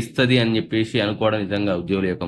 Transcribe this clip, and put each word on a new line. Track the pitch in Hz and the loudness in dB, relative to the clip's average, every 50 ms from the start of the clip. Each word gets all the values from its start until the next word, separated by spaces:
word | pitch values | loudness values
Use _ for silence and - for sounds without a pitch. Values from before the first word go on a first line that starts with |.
ఇస్తది | 120 - - - 127 123 127 123 117 | 2 0 0 0 2 4 4 4 4
అని | 113 113 | 2 0
చెప్పేసి | 110 110 - 113 110 110 113 - 117 101 | 0 -2 0 -2 -2 -2 0 0 0 0
అనుకోవడం | 104 104 98 113 110 107 107 101 | 0 0 0 0 0 0 0 -2
నిజంగా | 92 101 101 104 101 90 87 | -2 -2 -2 0 0 -2 -2
ఉద్యోగుల | 87 85 98 95 95 92 87 | -2 -2 0 0 0 0 -2
యొక్క | - 87 | -2 -4